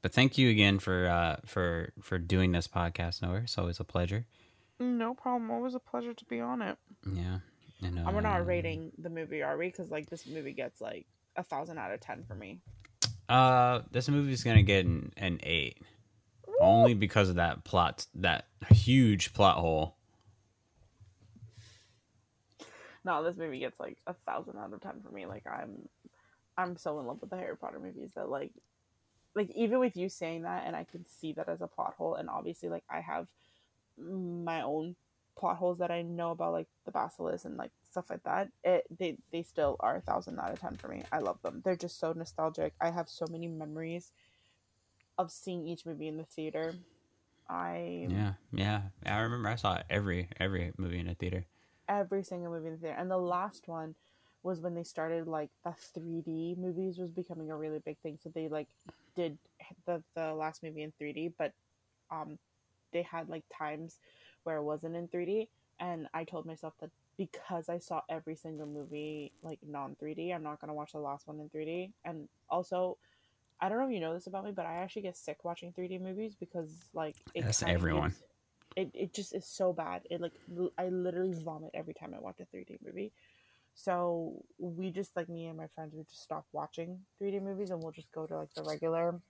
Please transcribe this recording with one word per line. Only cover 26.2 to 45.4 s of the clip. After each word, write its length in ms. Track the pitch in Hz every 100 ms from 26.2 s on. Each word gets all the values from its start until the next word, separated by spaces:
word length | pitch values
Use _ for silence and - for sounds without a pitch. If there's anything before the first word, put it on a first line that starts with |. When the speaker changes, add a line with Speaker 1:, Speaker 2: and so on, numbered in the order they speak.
| _ _ _ -
Speaker 2:
I'm 200 | 180 175
so 220 | - 151
in 60 | 127
love 140 | 233
with 100 | 214
the 60 | 185
Harry 200 | 185 -
Potter 220 | - -
movies 340 | 185 - -
that, 140 | - -
like, 240 | 135 - - _ _ _ _ _ _ _
like, 160 | - 196
even 240 | - 226 254
with 180 | 254 175
you 120 | 185
saying 340 | - 165 165
that, 220 | 165 180 -
and 100 | 165
I 80 |
can 200 | 170 175
see 280 | 175 - 160
that 160 | 156 -
as 120 | 170
a 60 | 175
plot 280 | - - -
hole, 160 | 165
and 160 | - 160
obviously, 380 | - - 170 175
like, 160 | 170 -
I 120 | 160
have 260 | 165 156 180 _ _ _ _ _ _ -
my 640 | 165 190 180 175 170 165
own 340 | 127 151 160 175 _ _ _ -
plot 200 | 180 180
holes 220 | 180 175
that 120 | 175
I 120 | 170
know 280 | 170 170 170
about, 220 | 170 170
like, 160 | 170 165 _
the 80 | -
Basilisk 520 | - - - 180 180
and, 120 | - -
like, 160 | - _ -
stuff 180 | - 175
like 140 | 175
that. 260 | - - 196 _
It, 220 | 170 180 - 165
they, 200 | 180 151 -
they 100 | 170
still 340 | 170 - 147 -
are 160 | 110 156
a 40 |
thousand 380 | - - - -
out 140 | -
of 80 | 117
ten 160 | - -
for 120 | -
me. 140 | - -
I 60 | 156
love 240 | 202 -
them. 180 | - -
They're 120 | - 180
just 220 | 175 -
so 140 | 160
nostalgic. 600 | 165 165 - 160 160 156 -
I 100 | 170
have 180 | 170 160
so 180 | - 160
many 180 | 165 170
memories 640 | 160 151 156 165 170 175 _ _ _ _ _ _ _ _ _ _ -
of 120 | 180
seeing 360 | -